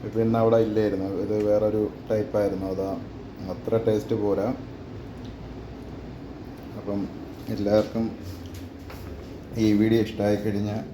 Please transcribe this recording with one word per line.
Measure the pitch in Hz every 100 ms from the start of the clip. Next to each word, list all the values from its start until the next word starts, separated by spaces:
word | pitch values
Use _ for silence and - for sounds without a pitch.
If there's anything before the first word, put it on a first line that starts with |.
| -
ഇപ്പം | 110
ഇന്ന് | 113 113
അവിടെ | 113 113 113
ഇല്ലായിരുന്നു, | 107 107 98 95 98
ഇത് | 101 107 104
വേറൊരു | 104 107 107 104 - -
ടൈപ്പായിരുന്നു, | 110 101 107 101 95 95
അതാ | 95 95 92 85 - - - 95
അത്ര | 90 - 113 113
ടേസ്റ്റ് | 107 - 113
പോരാ. | 104 95 107 131 - - - - - - - - - - - - - - - - - - - - - -
അപ്പം | - 101 92 - - - -
എല്ലാവർക്കും | 107 101 107 107 113 113 - - - - - - - - - - - - - - 113
ഈ | 110 104
വീഡിയോ | 110 113 107
ഇഷ്ടമായി | - 104 104
കഴിഞ്ഞാൽ | 110 101 104 107 -